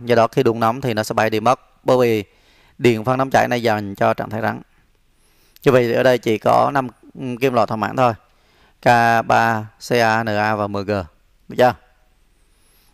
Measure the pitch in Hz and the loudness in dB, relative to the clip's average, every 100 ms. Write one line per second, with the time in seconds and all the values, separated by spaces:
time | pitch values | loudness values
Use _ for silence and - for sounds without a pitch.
0 | 120 117 113 - 120 113 113 117 123 110 | 0 2 2 2 0 0 -2 -2 -4 -4
1 | 110 117 110 110 113 131 _ _ - 127 | -4 -2 0 0 0 -2 _ _ 0 2
2 | 120 110 101 _ _ _ _ - 123 110 | 2 0 -4 _ _ _ _ 0 0 2
3 | 110 131 135 127 120 123 113 107 101 98 | 0 -2 0 2 2 0 0 -2 -4 -2
4 | 113 110 - 107 110 117 - _ _ _ | -2 -2 -6 -6 -6 -6 -12 _ _ _
5 | _ _ _ _ _ _ 147 131 120 117 | _ _ _ _ _ _ 2 2 2 2
6 | 127 123 120 107 120 120 127 143 127 - | 2 2 0 -2 2 2 2 -2 -6 -10
7 | 285 127 131 120 135 123 101 113 104 117 | -20 -12 -10 -4 -2 0 -2 -2 -4 0
8 | 127 110 _ _ _ _ _ _ 127 117 | 0 -2 _ _ _ _ _ _ 2 4
9 | 117 113 113 117 113 113 107 - - 120 | 4 2 2 0 0 -2 -8 -14 -4 0
10 | 113 110 113 104 107 107 101 101 98 101 | 0 0 -2 -2 -2 -2 -4 -6 -4 -4
11 | 82 _ _ _ - 117 123 - _ _ | -6 _ _ _ -8 0 2 0 _ _
12 | _ _ _ _ _ _ _ _ _ | _ _ _ _ _ _ _ _ _